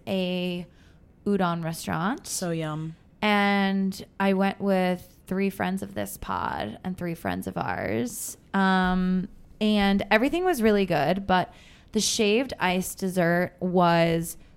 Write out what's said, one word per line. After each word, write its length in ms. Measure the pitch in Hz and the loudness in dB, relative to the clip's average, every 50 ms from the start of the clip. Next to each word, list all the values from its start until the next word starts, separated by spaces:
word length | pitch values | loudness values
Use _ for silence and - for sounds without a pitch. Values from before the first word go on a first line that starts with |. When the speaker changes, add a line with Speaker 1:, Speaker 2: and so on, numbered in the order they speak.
| - | -8
Speaker 1:
a 580 | - 196 190 185 180 180 180 180 180 175 180 175 - - - - - - - - - - _ - | -4 -2 -2 -2 -2 -2 -2 -2 -4 -4 -6 -8 -12 -18 -20 -20 -20 -20 -20 -20 -20 -20 _ -2
udon 360 | 202 202 190 190 175 170 170 165 | 0 0 2 2 0 0 -2 -4
restaurant. 640 | 160 170 - - - 175 160 165 196 262 - - | -6 -6 -6 -6 -4 -4 -2 0 -2 -2 -4 -8
Speaker 2:
So 240 | - - - 190 175 | -8 -8 -6 -4 -4
yum. 460 | 170 160 160 156 151 156 156 160 160 - - - _ _ | -4 -4 -4 -4 -4 -6 -6 -8 -10 -14 -20 -20 _ _
Speaker 1:
And 840 | - 208 208 208 202 202 202 202 196 196 196 196 196 190 185 - - - _ _ | 0 2 4 4 4 4 4 2 2 2 2 0 0 -2 -2 -6 -14 -18 _ _
I 140 | 196 196 196 | 2 2 4
went 260 | 190 196 196 196 - | 4 2 0 0 -2
with 600 | 190 196 190 185 185 180 180 180 - - - - - | 0 0 2 2 2 0 0 -2 -6 -18 -20 -20 -10
three 240 | - 185 190 196 196 | -6 -2 0 0 -2
friends 320 | 190 - 185 180 185 190 196 | 0 -2 -2 -2 -2 -4 -6
of 100 | 190 - | -8 -6
this 240 | - 101 - - | -6 -6 -6 -8
pod 600 | - - - - 87 90 - - - - 214 226 - - | -12 -8 -6 -4 -4 -2 -4 -4 -4 -6 -6 -8 -8 -8
and 140 | 180 180 | -8 -8
three 160 | - 175 175 170 | -6 -6 -8 -8
friends 320 | - - - 90 - 185 | -4 -4 -4 -4 -4 -6
of 120 | 190 180 | -6 -6
ours. 800 | - 85 - 90 - 98 - - 226 240 240 233 - - - - - - - - | -4 -4 -4 -4 -4 -4 -2 -2 -2 -4 -4 -6 -8 -10 -10 -12 -14 -18 -4 -2
Um, 720 | 196 190 190 190 185 185 180 185 185 185 185 185 185 175 - - - - - - - | 0 2 4 4 2 2 2 0 0 0 0 0 0 -2 -4 -12 -20 -20 -20 -6 -2
and 420 | 220 214 214 208 202 196 196 196 - - | 0 2 2 4 4 4 4 2 2 4
everything 340 | 214 220 233 294 294 339 359 | 4 4 4 2 0 2 2
was 180 | 370 349 254 214 | 0 0 2 2
really 240 | - 208 202 196 | 2 4 4 2
good, 400 | 180 175 147 139 147 185 196 196 | 2 2 0 2 2 0 -2 0
but 260 | 190 185 185 170 - - - - - - - - - | 2 2 2 2 -2 -8 -20 -20 -20 -20 -20 -20 -6
the 100 | - 220 | -4 -2
shaved 520 | 196 - - - 220 202 208 233 277 247 - - | -2 0 0 2 2 2 2 2 0 -2 -4 -4
ice 360 | - 185 180 185 180 - - | -2 0 0 0 -2 -4 -8
dessert 560 | - 190 185 175 185 175 170 170 175 180 - - - | -6 -6 -2 0 2 2 4 4 2 0 -2 -4 -6
was 760 | - 185 175 185 175 170 170 170 165 170 165 165 165 170 - - - - - | -6 0 2 4 4 6 6 4 4 4 2 0 -2 -6 -10 -14 -18 -20 -20